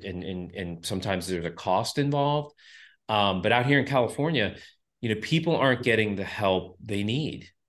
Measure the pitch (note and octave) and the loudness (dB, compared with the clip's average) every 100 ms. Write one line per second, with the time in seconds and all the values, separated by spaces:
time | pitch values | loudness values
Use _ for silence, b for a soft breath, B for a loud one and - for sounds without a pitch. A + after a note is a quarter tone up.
0 | G2 F2+ F2+ F2+ E2+ G2+ F2 E2 - G2 | -10 -8 -8 -8 -10 -8 -8 -8 -6 -4
1 | G2+ F#2+ F2+ F2 E2+ - F#2+ F#2 A#2+ - | -2 -2 -2 -4 -4 -4 0 0 0 -2
2 | C#3+ C#3+ C#3+ D3 D3 _ b b b b | 0 0 0 0 -4 _ b b b b
3 | - G#2+ G2+ F#2 G#2+ A#2+ B2+ C#3+ C3 C3+ | -2 2 2 2 2 4 4 2 4 2
4 | A2+ - D3+ C#3+ G2 - B B _ _ | 2 0 -2 0 0 -4 B B _ _
5 | A2+ G#2+ - D#3+ E3 D3+ C3+ B2 B2 A2 | -4 -2 0 0 2 2 4 2 2 2
6 | G#2+ G2 F#2+ - G2 F#2 E2+ - A2 G2+ | 2 -2 -6 0 2 2 -2 -10 -6 -4
7 | G#2 C3 C3 - - _ | -2 -2 -4 -8 -14 _